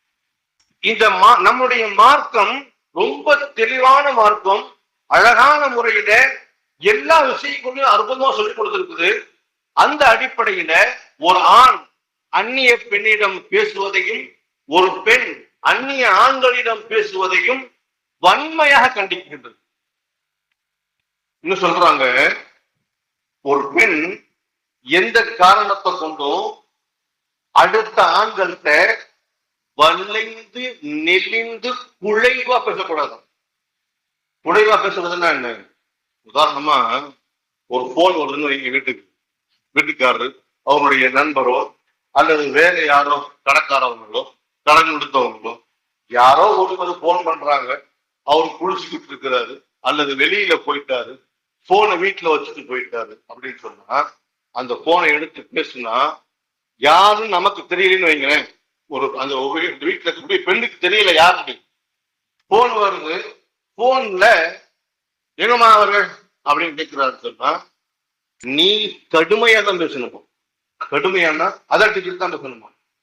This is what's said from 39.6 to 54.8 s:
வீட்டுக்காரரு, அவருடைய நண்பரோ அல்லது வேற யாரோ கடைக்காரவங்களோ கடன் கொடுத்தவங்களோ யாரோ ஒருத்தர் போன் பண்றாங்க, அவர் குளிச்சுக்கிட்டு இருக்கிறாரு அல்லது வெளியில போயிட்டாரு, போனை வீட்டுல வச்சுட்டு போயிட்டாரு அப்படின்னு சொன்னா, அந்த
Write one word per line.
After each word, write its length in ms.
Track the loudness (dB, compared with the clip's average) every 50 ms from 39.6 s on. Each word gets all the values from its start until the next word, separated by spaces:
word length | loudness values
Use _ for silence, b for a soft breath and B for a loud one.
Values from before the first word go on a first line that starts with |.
| _ _ -2
வீட்டுக்காரரு, 540 | -2 -2 -2 -2 0 0 0 0 0 -4 -8 -10 _ _ _ _ _
அவருடைய 460 | -2 0 2 2 2 2 2 2 2 2
நண்பரோ 680 | 2 0 0 0 0 -2 0 0 0 -2 -4 -6 _ _ _ _ _ _ _ _
அல்லது 400 | 0 0 2 2 2 0 0 0
வேற 340 | 2 2 2 2 2 0 0
யாரோ 320 | 2 2 2 2 0 -2 -4 -6 -10 _ _ -2
கடைக்காரவங்களோ 800 | 0 0 0 0 0 -2 0 0 -2 -4 -8 -14 -10 -8 -8 -8 -10 _ _ _ _ _ _
கடன் 300 | 0 4 4 4 4 2
கொடுத்தவங்களோ 600 | -2 -6 -6 -2 0 0 0 -2 -4 -10 -14 -14 -14 -14 _ _ _ _ _ _ _ _ _
யாரோ 400 | -4 2 4 6 6 6 6 4 2 2 2
ஒருத்தர் 420 | 0 -2 -4 -6 -6 -8 -8 -4
போன் 240 | -2 -2 -2 -2 -2
பண்றாங்க, 580 | -4 -6 -4 -2 -2 -2 -2 -4 -6 -10 -12 -12 _ _ _ _ _ _ _
அவர் 240 | -4 0 0 0 0
குளிச்சுக்கிட்டு 640 | -2 -6 -8 -6 -6 -6 -6 -8 -12 -14 -14 -14 -16
இருக்கிறாரு 520 | -16 -10 -6 -4 -4 -4 -4 -6 -12 -18 _ _ _ _
அல்லது 360 | -4 -4 -2 -2 -2 -4 -2
வெளியில 380 | -2 -2 -2 -2 -2 -2 -2 -2 -2 -2
போயிட்டாரு, 540 | -6 -8 -6 -6 -6 -6 -6 -6 -10 -16 -20 _ _ _ _ _ _ _ _ _
போனை 300 | 0 2 2 2 2 0
வீட்டுல 280 | -2 -2 -4 -4 -4 -2
வச்சுட்டு 400 | -2 -2 -2 -4 -8 -16 -16 -14
போயிட்டாரு 520 | -10 -10 -10 -10 -8 -10 -10 -12 -12 -16 _ _ -20
அப்படின்னு 300 | -20 -18 -18 -18 -18 -16
சொன்னா, 540 | -18 -20 -20 _ _ -6 -4 -4 -4 -6 -10 _ _ _ _ _ _ _
அந்த 300 | -12 -10 -8 -8 -8 -6